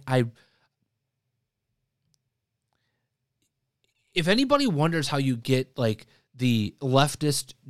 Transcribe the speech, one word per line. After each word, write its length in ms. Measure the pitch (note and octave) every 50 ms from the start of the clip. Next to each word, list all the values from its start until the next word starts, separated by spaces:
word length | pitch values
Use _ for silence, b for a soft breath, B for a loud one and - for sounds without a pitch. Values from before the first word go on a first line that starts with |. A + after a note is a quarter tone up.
| -
I, 200 | - C3 B2+ B2 A2+ A2+ b b b b b b b _ _ _ _ _ _ _ _ _ _ _ _ _ _ _ _ _ _ _ _ _ _ _ _ _ _ _ _ _ _ _ _ _ _ _ _ _ _ _ _ _ _ _ _ _ _ _ _ _ _ _ _ _ _ _ _ _ _ _ _ _ _ _ _ _ _ _ _ _
if 140 | F3+ D#3+ E3+
anybody 380 | G3+ A#3 C#4 B3+ C#4+ C#4 C#4+
wonders 420 | B3 E3+ C#3+ D3+ E3 E3+ E3 C#3+ -
how 80 | D3
you 220 | C#3 C#3 C3+ B2+ A#2
get, 380 | A#2 - C3 B2+ C3 - _ -
like, 280 | B2 A2+ G#2+ - - b b b b b _
the 400 | B2 B2+ B2+ A#2 A2+ G#2 G2+ - _
leftist 760 | C#3+ C3 B2+ C3+ C#3+ D3 - - D3+ D3 C#3 C#3 - - - _ _ C3+